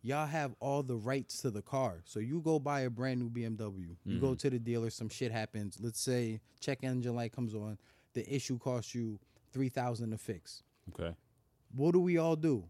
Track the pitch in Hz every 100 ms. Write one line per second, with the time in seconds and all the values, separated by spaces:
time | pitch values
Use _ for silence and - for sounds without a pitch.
0 | 113 143 151 160 143 - 131 143 131 120
1 | 107 139 - - 135 104 - 135 127 85
2 | - - 110 160 160 156 143 143 131 113
3 | 131 127 117 117 113 107 107 95 87 90
4 | - 113 135 127 143 123 117 117 113 -
5 | 110 - 123 113 107 110 101 - 117 113
6 | - 123 117 110 _ _ - 135 131 127
7 | 123 120 117 - 120 107 104 104 _ _
8 | _ - - 143 - 127 135 123 113 123
9 | 113 104 _ _ _ 131 135 127 123 117
10 | 117 110 - 95 - - _ _ - 85
11 | 85 85 _ _ _ _ _ 127 147 175
12 | 180 170 165 160 160 123 82